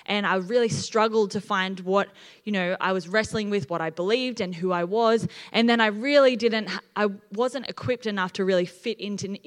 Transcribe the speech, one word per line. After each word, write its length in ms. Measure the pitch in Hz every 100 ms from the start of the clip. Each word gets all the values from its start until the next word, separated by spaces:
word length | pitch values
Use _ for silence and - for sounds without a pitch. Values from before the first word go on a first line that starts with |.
| -
And 200 | 208 196
I 80 |
really 340 | 190 185 240 233
struggled 600 | 143 - 220 220 220 202
to 80 | 208
find 380 | - 202 190 190
what, 280 | 185 196 196 - - -
you 80 | -
know, 260 | 196 180 185
I 100 | 180
was 160 | 190 170
wrestling 420 | 214 220 220 208
with, 220 | 202 143
what 100 | 170
I 100 | 160
believed 500 | 156 180 240 254 226
and 120 | 185
who 200 | 170 185
I 100 | 180
was. 460 | 175 220 226 226 - - -
And 160 | - 233
then 120 | 233
I 60 | 214
really 480 | 208 269 285 262
didn't, 340 | 240 226 220 185 190 - -
I 140 | 208 196 -
wasn't 360 | 196 254 262 -
equipped 380 | - - 240 220
enough 260 | 202 185
to 120 | -
really 200 | 190 185 180
fit 320 | - 240 -
into, 360 | 208 202 196 202